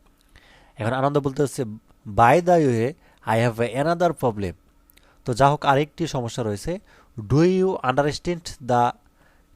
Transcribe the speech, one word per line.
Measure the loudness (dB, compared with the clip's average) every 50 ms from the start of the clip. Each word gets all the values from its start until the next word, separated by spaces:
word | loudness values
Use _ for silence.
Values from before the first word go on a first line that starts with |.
| _ _ _ _ _ _ _ -20 _ _ -20 _ _ _ _
এখন | -8 -6 -4 -2
আনন্দ | -2 0 0 0 0
বলতে | -2 -2 -2 -2 -2
হচ্ছে, | -2 -2 -6 -8 -8 -10 -14 -18 _ _ _ -16 -4
"By | 2 4 6 6 6 4
the | 4 4 4 4
way, | 4 2 2 0 0 -2 -4 -8 _ _ _ _ -4
I | -2 0 0 0
have | 0 0 -2 -4 -4 -2 -2 -2
another | -2 0 0 0 0 0
problem।" | -2 -2 -4 -2 -4 -6 -6 -8 -10 _ _ _ _ _ _ _ _ _ _ _ _ _
তো | -6 0
যা | 2 4 4
হোক, | 2 2 0
আরেকটি | 0 2 2 0 -2 _ -8 -8
সমস্যা | -6 -6 -6 -6 -6 -6 -6 -4
রয়েছে। | -4 -6 -6 -6 -8 -8 -8 -12 _ _ -20 _ _ _ -14
"Do | -4 0 2 4 4
you | 4 4 2 0 0 -2 -2 -2 -2
understand | 0 0 0 0 -2 -4 -6 -6 -6 -6 -8 -14 -16 -10 -4
the | 0 2 2 2 2 0 _ _ _ _ _ _ _ _ _ _ _ _